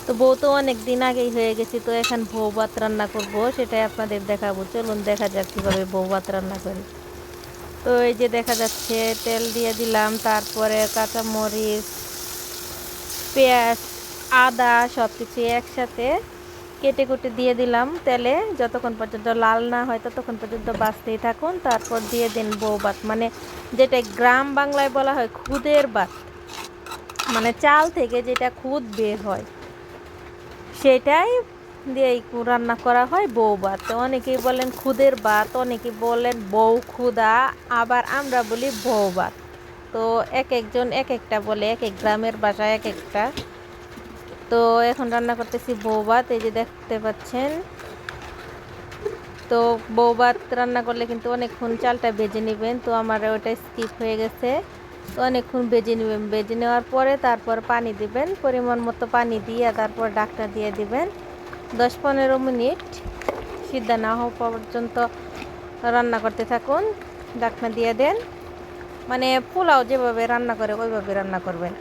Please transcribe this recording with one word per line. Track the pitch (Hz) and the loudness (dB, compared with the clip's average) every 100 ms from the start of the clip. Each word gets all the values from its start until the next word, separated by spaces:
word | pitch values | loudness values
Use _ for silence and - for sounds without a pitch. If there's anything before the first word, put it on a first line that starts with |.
তো | - 233 | -2 4
বউ | 262 262 | 6 6
তো | 285 277 | 4 4
অনেক | 269 233 220 | 2 -2 -2
দিন | 247 254 | 2 2
আগেই | 247 240 233 | 2 0 2
হয়ে | 226 220 | 0 0
গেছে, | 226 240 233 | -2 -2 0
তো | 233 | 0
এখন | 233 240 214 | 0 -2 -2
বউ | 220 214 208 | -2 -2 0
ভাত | 220 220 | -2 -2
রান্না | 214 214 208 | -2 -2 -2
করব, | 214 202 208 233 262 | -4 -4 0 0 0
সেটাই | 233 220 220 | -2 0 0
আপনাদের | 220 220 208 196 | -2 -4 -4 -2
দেখাবো। | 202 202 190 190 | -2 -2 -4 -4
চলুন | 233 226 214 202 | -4 -4 -2 -2
দেখা | 208 208 | 0 0
যাক | 196 185 | -2 -4
কীভাবে | 214 196 190 185 | -2 0 0 0
বউ | 190 185 | -2 0
ভাত | 190 190 | -2 -2
রান্না | 196 185 196 | -4 -4 -6
করি। | 185 190 - - - - - - - - - - | -8 -8 -12 -16 -16 -16 -16 -16 -16 -14 -14 -4
তো | 240 240 240 | 2 4 4
এই | 226 | 4
যে | 240 233 | 2 2
দেখা | 233 226 | 0 0
যাচ্ছে | 220 - - 226 226 220 | 0 -2 -2 0 0 0
তেল | 233 226 233 226 | -2 0 0 0
দিয়ে | 226 220 | 0 0
দিলাম, | 226 220 214 220 220 | 2 2 2 2 2
তারপরে | 214 208 220 214 214 214 220 | 2 0 0 2 2 2 0
কাঁচামরিচ, | 214 226 220 220 214 214 214 214 208 - - - - - - - - - - - - - - | -2 -2 -2 -2 -2 0 0 -2 -4 -12 -12 -12 -10 -10 -12 -12 -12 -12 -12 -12 -10 -10 -2
পেঁয়াজ, | 269 262 247 233 233 - - - - - 262 254 | 4 6 8 4 0 -4 -12 -12 -12 4 6 6
আদা | 240 247 233 240 247 | 6 6 6 4 2
সব | 226 - | -2 -2
কিছু | 226 - 233 240 | -8 -2 0 0
একসাথে | - - 247 - 247 349 - - - - - - | -2 -6 -6 -2 0 0 -2 -16 -16 -16 -16 0
কেটে | 277 269 262 | 2 2 0
কুটে | 254 254 226 | 0 -2 0
দিয়ে | 254 240 | 2 4
দিলাম | 247 233 262 339 285 | 4 4 2 0 0
তেলে। | 247 240 302 440 311 | 2 4 2 0 0
যতক্ষণ | 233 254 247 220 | 0 0 -4 -4
পর্যন্ত | 220 220 226 226 | -6 -4 0 4
লাল | 226 226 240 | 4 4 2
না | 240 247 | 0 0
হয় | 226 | -2
ততক্ষণ | 240 262 247 220 | -4 -8 -8 -8
পর্যন্ত | 214 226 220 220 | -6 -6 -4 0
ভাজতেই | 220 214 - 220 233 | 0 0 -6 -2 -2
থাকুন। | 226 320 370 294 | -2 -4 -2 2
তারপর | 226 - 233 208 | 0 0 -4 -2
দিয়ে | 233 233 220 | 0 0 0
দিন | 220 208 | -2 -2
বউ | 214 208 | -2 0
ভাত, | 202 196 214 | 0 -2 -4
মানে | 220 202 - - - - 240 | -2 -2 -4 -14 -14 -6 4
যেটা | 262 254 220 196 | 6 6 0 4
গ্রাম | 247 254 277 277 | 6 6 4 2
বাংলায় | 285 285 277 262 | 2 2 2 4
বলা | 269 269 | 2 2
হয় | 226 - | -2 -4
খুদের | - 277 294 294 285 | -4 -2 4 4 4
ভাত, | 214 180 - - - - - - - - - - - - | 0 -2 -4 -16 -18 -16 -14 -14 -16 -16 -14 -12 -6 -2
মানে | 226 226 233 | 2 0 4
চাল | 294 294 320 330 | 6 8 6 2
থেকে | 240 240 240 | 0 0 -2
যেটা | 247 247 247 | 0 -2 -2
খুদ | 262 285 233 208 | -4 -4 -4 -2
বের | 214 214 202 | 0 0 -2
হয় | 185 - - - - - - - - - - - - - - | -4 -6 -16 -18 -18 -18 -18 -18 -18 -18 -18 -18 -18 -16 4
সেটাই | 277 254 277 311 415 494 - - - - 277 | 6 6 6 4 6 2 0 -14 -20 -14 -6
দিয়ে | 262 262 247 - 240 233 | 2 2 2 -2 -4 2
রান্না | 240 233 233 | 2 2 0
করা | 247 247 254 | 4 4 4
হয় | 349 403 226 | 2 2 4
বউ | 220 202 | 4 4
ভাত। | 190 190 - | 0 -2 -4
তো | 226 254 | -2 0
অনেকেই | 262 262 254 247 | 0 0 0 2
বলেন | 254 254 240 | 2 -2 -2
খুদের | 269 247 269 254 214 | -2 6 6 6 4
ভাত, | 208 214 254 | 4 4 0
অনেকে | 247 233 240 214 | -2 -2 -6 -2
বলেন | 233 233 240 240 196 | 0 2 0 -2 0
বউ | 208 220 233 - | 4 6 4 0
খুদা, | - 247 233 220 233 262 - - 240 | -2 0 4 4 4 2 -2 -2 0
আবার | 233 247 - 269 | 2 2 2 -2
আমরা | 277 247 220 | 0 0 0
বলি | 226 269 220 240 | -2 -2 -2 0
বউ | 214 196 180 | 2 2 2
ভাত। | 175 - - - - - - | -2 -4 -18 -18 -18 -20 -8
তো | 226 226 226 - 254 | -2 2 2 2 -2
এক | 262 247 | 0 -2
একজন | 214 247 247 262 | 0 -2 0 -2
এক | 262 240 | -2 -4
একটা | - 220 208 | -2 -2 0
বলে, | 214 208 | 0 0
এক | 226 226 | 0 -4
এক | 185 | -2
গ্রামের | 214 214 226 220 | 0 2 0 0
ভাষায় | 214 202 214 220 | 0 2 0 0
এক | 220 | -2
একটা। | 190 180 202 233 311 - - - - - - - - - - - | -8 -6 -2 -2 -4 -12 -16 -18 -18 -18 -16 -16 -16 -16 -16 0
তো | 233 233 233 233 | 4 6 6 4
এখন | 247 240 | 2 0
রান্না | 233 240 233 | 0 0 -2
করতেছি | 226 240 - 226 | -4 -6 -4 -4
বউ | 220 214 214 | 0 0 4
ভাত, | 233 247 | 2 2
এই | 233 | -2
যে | 220 226 | 0 -2
দেখতে | 226 - - 220 | -4 -8 -6 -4
পাচ্ছেন। | 220 214 - 247 277 320 381 - - - - - - - - - - - - - - - - - - | -4 -6 -6 -4 -2 -4 -10 -14 -14 -14 -14 -12 -14 -14 -16 -16 -16 -16 -16 -8 -8 -8 -14 -18 0
তো | 233 233 226 - 226 | 4 4 2 0 4
বউ | 240 226 | 4 6
ভাত | 247 240 - 247 | 4 4 -2 -2
রান্না | 247 247 233 | 0 0 -2
করলে | 240 233 | -2 -2
কিন্তু | 233 240 247 | -4 -2 -2
অনেকক্ষণ | 233 - 233 226 | -4 -4 -4 0
চালটা | 247 240 233 208 | 0 2 0 0
ভেজে | 214 214 220 | -2 -2 -2
নেবেন। | 208 226 247 | -2 -2 -2
তো | 233 226 | 0 0
আমার | 226 220 214 220 | 2 0 0 0
ওটা | 226 226 | -2 -6
স্কিপ | - - 220 - | -8 -6 -6 -4
হয়ে | 226 220 | -4 -2
গেছে, | 220 - 247 294 - - - - - | -4 -2 -2 0 -4 -16 -18 -16 -12
তো | - 254 | -2 0
অনেকক্ষণ | 254 247 262 240 | 0 0 -2 2
ভেজে | 233 226 226 | 2 4 0
নেবেন। | 220 214 214 | 0 -2 -2
ভেজে | 214 214 226 | -2 -2 0
নেওয়ার | 240 240 240 | 2 2 2
পরে | 262 269 277 262 | 2 4 4 2
তারপর | 233 233 226 226 | 2 0 -2 0
পানি | 233 233 202 | 0 0 -4
দিবেন, | 208 233 320 392 | -4 -2 -2 0
পরিমাণ | 277 254 240 240 233 | 0 2 0 0 -2
মতো | 226 233 240 | -4 0 2
পানি | 240 220 214 | 2 -2 -4
দিয়ে | 233 240 220 | 0 2 2
তারপর | 214 220 226 208 | -2 -2 -2 0
ঢাকনা | 214 - 214 | -2 -4 -6
দিয়ে | 214 214 208 | -4 -4 -4
দিবেন। | 208 247 359 - - - - - - 233 | -2 -2 -2 -6 -14 -14 -14 -14 -10 2
দশ | 247 - | 2 2
পনেরো | 285 277 269 262 262 | 0 2 4 4 2
মিনিট | 247 247 - - - - - - - - - - | 0 0 -2 -8 -12 -12 -6 -6 -6 -10 -12 -6
সিদ্ধ | 262 220 226 | -6 0 0
না | 220 226 | 2 0
হওয়া | 240 226 | -2 -2
পর্যন্ত | 233 226 220 240 233 233 240 - - - - - - - 240 | -4 -4 -6 -6 -4 -2 -2 -4 -12 -12 -12 -12 -14 -4 2
রান্না | 240 240 226 | 2 2 0
করতে | 220 208 226 | -2 -2 -2
থাকুন, | 240 233 302 427 415 - - - 240 | -2 0 0 0 -4 -10 -16 -12 -2
ঢাকনা | 226 226 233 220 | -2 -2 -4 0
দিয়ে | 233 226 | 0 4
দেন। | 285 427 480 - - - - - - - - | 2 2 -4 -14 -14 -14 -14 -14 -14 -14 -4
মানে | 254 262 262 - | 0 2 2 0
পোলাও | 370 349 277 240 | 0 6 6 6
যেভাবে | 262 247 226 233 | 2 2 0 0
রান্না | 240 240 220 | 0 0 -2
করে | 220 214 | -2 -2
ওইভাবে | 226 220 202 196 | -2 -2 -2 -4
রান্না | 196 185 185 | -2 -4 -4
করবেন। | 170 175 - | -6 -6 -8